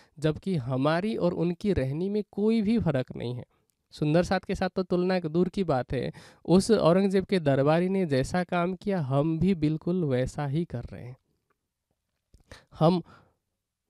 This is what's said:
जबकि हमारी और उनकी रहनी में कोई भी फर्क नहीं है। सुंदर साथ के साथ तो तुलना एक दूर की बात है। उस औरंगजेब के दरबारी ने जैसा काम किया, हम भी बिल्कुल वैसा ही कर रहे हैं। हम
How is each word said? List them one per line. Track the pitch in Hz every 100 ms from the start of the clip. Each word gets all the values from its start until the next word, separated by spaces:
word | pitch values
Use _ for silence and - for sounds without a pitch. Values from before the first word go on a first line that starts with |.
| _ -
जबकि | 151 151 - 180
हमारी | 120 131 143 165 208 226
और | 175
उनकी | 180 170 175 208
रहनी | 175 131 143 190
में | 208 202
कोई | - 208 226
भी | 202 233
फर्क | 170 135 127 139
नहीं | 117 123
है। | - _ _ _ _
सुंदर | - 151 160
साथ | 175 185
के | - 190
साथ | 185
तो | -
तुलना | 185 180 180 185
एक | 170
दूर | 160 185
की | -
बात | 175 135 127
है। | 131 127 - - - -
उस | 175 190
औरंगजेब | 208 160 180 196 196 185
के | 185
दरबारी | 151 135 139 165 180
ने | 196 175
जैसा | 135 135 180
काम | 175 175 170
किया, | 185 - 190
हम | 135 139 151 160
भी | 180 185
बिल्कुल | 151 156 - 180
वैसा | 156 123 127 - 143
ही | 143 175
कर | 120
रहे | - 98 117
हैं। | 127 _ _ _ _ _ _ _ _ _ _ _ _ _ - _ -
हम | 160 180 - - _ _ _ _ _ _